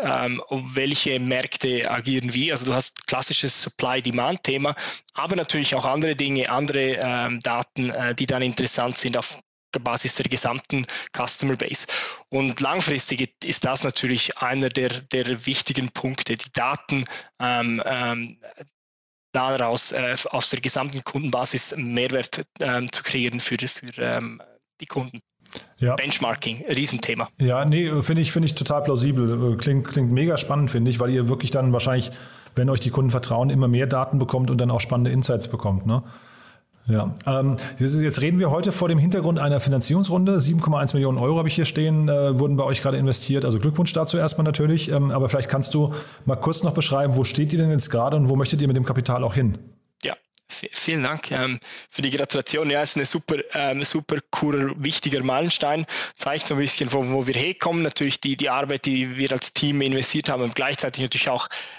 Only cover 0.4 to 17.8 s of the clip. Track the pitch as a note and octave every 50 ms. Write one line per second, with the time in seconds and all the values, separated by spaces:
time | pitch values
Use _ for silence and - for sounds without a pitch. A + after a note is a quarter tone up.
0.4 | - - C#3 C3+ C3 B2+ B2+ C3+ C3+ C#3 C#3+ - - C#3+ C3 B2+ B2+ B2+ B2+ B2+
1.4 | B2+ - - - - C3 B2+ A#2+ A#2 - A2+ A#2+ A#2 C3+ C3 C3 B2 B2 A#2 C3+
2.4 | D#3+ E3 D3+ A#2+ B2+ C3 B2 C3 C3 - - - - - - A#2+ - - D#3+ -
3.4 | - C3+ - - - - - - - B2 B2+ C3 A#2+ B2 A#2+ B2 A#2+ D3 F#3 F#3
4.4 | - - C3+ C3+ C#3+ C#3+ D3 - - - - - - - - - D3 E3+ F#3+ F3+
5.4 | D#3 - - D3+ C#3 B2 C#3 B2 A#2+ C3 C3+ D3+ D#3 D#3+ D3+ C3+ C#3+ C#3 C#3 C3
6.4 | B2 - B2 C3 D3 D#3+ C#3+ C#3 C3+ C3 C3+ - C3 B2 B2 B2 A#2+ A#2+ B2 A#2
7.4 | - B2 A#2 A#2+ A#2+ - _ C3+ B2+ B2 - - B2+ B2 A#2+ - C3+ A#2+ C3 B2+
8.4 | B2+ B2+ A#2 - B2+ A#2+ - - A#2+ B2 A#2 - - B2+ A#2+ A#2+ A2+ - - -
9.4 | - _ _ _ _ _ - B2+ A#2+ B2 A#2 A2+ - - - - B2+ A#2+ B2+ B2
10.4 | - B2 A#2+ C#3 - - - C3+ B2 - - - - - - - A#2+ B2 - -
11.4 | - C3+ C3 A2+ - - - - - - - - - - - - - _ - C3+
12.4 | C3+ C3 A#2 B2 C#3 C3+ D#3+ F#3 - D#3 D3 B2+ - - C3+ A#2+ C3 - _ _
13.4 | - E3+ F3 - - B2+ C3+ - - C3+ - - - B2 B2+ A2+ - - - -
14.4 | C3+ B2 C3 C#3 C3+ B2+ A#2+ C#3 B2+ B2 A#2+ B2+ C3 - - C3 B2 B2 B2 A2+
15.4 | A#2+ C3+ B2+ - - - C#3 C#3 B2+ B2 - - - C3 C3+ - - - A#2 -
16.4 | - - - C3+ A#2+ C3 C#3+ - - - C#3+ C3+ B2 - - - - - _ -
17.4 | B2 B2 B2 A#2+ A#2 A#2+ A#2 A2+